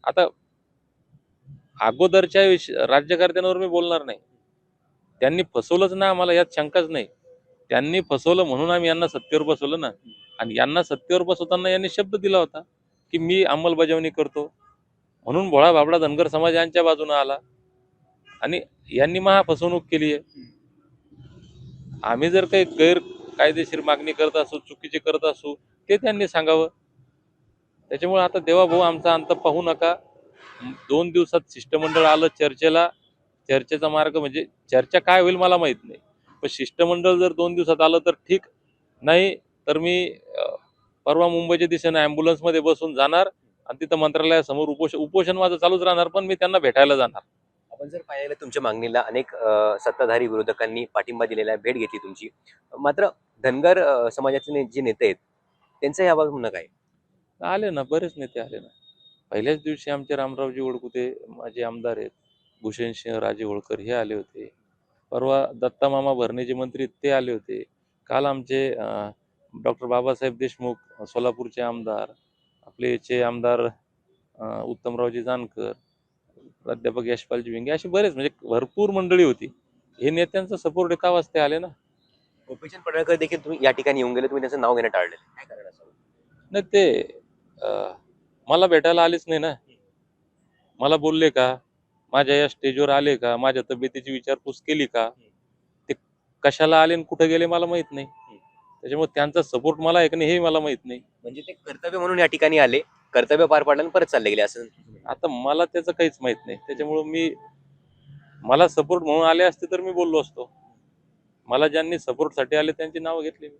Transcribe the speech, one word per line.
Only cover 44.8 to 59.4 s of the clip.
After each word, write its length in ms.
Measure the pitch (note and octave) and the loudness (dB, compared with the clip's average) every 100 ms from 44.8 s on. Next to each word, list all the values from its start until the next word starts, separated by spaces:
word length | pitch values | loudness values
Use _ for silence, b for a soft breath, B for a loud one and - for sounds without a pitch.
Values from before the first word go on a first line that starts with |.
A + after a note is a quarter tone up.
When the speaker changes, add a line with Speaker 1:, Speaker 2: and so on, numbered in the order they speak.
| D#3+ D3+ | -4 -4
Speaker 1:
उपोषण 420 | D3+ F#3 F3 F#3 | -2 0 0 0
माझं 200 | F#3 F3 | 0 2
चालूच 240 | F3 F#3 | 2 2
राहणार, 260 | F3+ F3 E3+ | 0 0 0
पण 180 | F#3+ F#3+ | -2 -4
मी 100 | F#3+ | -2
त्यांना 240 | F3+ F#3+ | 0 2
भेटायला 360 | C#3+ C3 C#3+ C#3 | 2 4 6 6
जाणार. 260 | A#2+ G2+ _ _ _ _ _ | 0 -4 _ _ _ _ _
Speaker 2:
आपण 180 | - D3 | -18 -14
जर 120 | E3 | -14
पाहिलं 320 | D#3+ C#3+ C#3+ C#3+ | -12 -10 -10 -10
तुमच्या 200 | C#3 C#3+ | -8 -4
मागणीला 400 | B2+ A2 A#2 A#2 | -4 -4 -2 -2
अनेक, 340 | A2+ A#2+ C3 - | -2 -4 -6 -4
अ, 420 | A2+ G#2+ G#2+ G2+ | 0 2 2 0
सत्ताधारी 480 | - - B2+ A#2 A#2+ | -4 0 0 2 0
विरोधकांनी 580 | A2 G#2+ G#2+ A2+ A2+ A#2+ | -2 -4 -2 -4 -6 -6
पाठिंबा 400 | G#2+ G2 A#2+ A2+ | -6 -6 -4 -4
दिलेला 260 | A2 G#2+ | -2 -4
आहे, 60 | A2 | -2
भेट 120 | G#2+ C3 | -4 -4
घेतली 220 | A2+ G#2+ | -6 -8
तुमची, 320 | G2 G2 - _ _ b _ C3 | -16 -18 -20 _ _ b _ -4
मात्र 280 | C#3+ C#3+ F#3+ - _ _ | -4 0 -2 -2 _ _
धनगर, 340 | C3 C3 E3 F#3 | -2 2 4 4
अ, 280 | D#3 C3 A#2+ | 4 2 0
समाजातले 440 | B2+ C3+ C3+ - | -2 -2 -2 -4
ने-, 180 | D3 B2+ | -6 -4
जे 100 | B2 | -4
नेते 240 | B2+ A2 A2+ | -4 0 0
आहेत 100 | F#2 _ _ _ _ _ _ | 0 _ _ _ _ _ _
त्यांचं 220 | C#3+ D3 | -6 0
याबाबत 260 | F#3 D#3+ D3+ | 2 2 0
म्हणणं 200 | C#3+ A#2 | -2 -8
काय? 160 | F#2 D#2+ _ _ _ _ _ _ _ F3 | -8 -16 _ _ _ _ _ _ _ -4
Speaker 1:
आले 240 | F#3+ G#3+ | -4 -4
ना, 140 | D#3 | -6
बरेच 300 | C3 D#3 E3+ D3+ | -4 -4 -4 -10
नेते 220 | C3 A#2+ | -12 -10
आले 200 | A#2 A#2 | -12 -14
ना. 80 | - _ _ _ _ _ _ | -18 _ _ _ _ _ _
पहिल्याच 300 | G#2 | -4